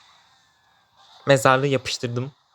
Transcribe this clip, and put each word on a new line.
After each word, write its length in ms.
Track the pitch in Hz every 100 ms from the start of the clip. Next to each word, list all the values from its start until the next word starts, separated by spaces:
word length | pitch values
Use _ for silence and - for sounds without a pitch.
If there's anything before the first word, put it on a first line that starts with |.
| _ _ _ _ _ _ _ _ _ _ _ - -
Mezarlığı 400 | 139 139 131 139
yapıştırdım. 680 | 131 - - 123 120 135 - _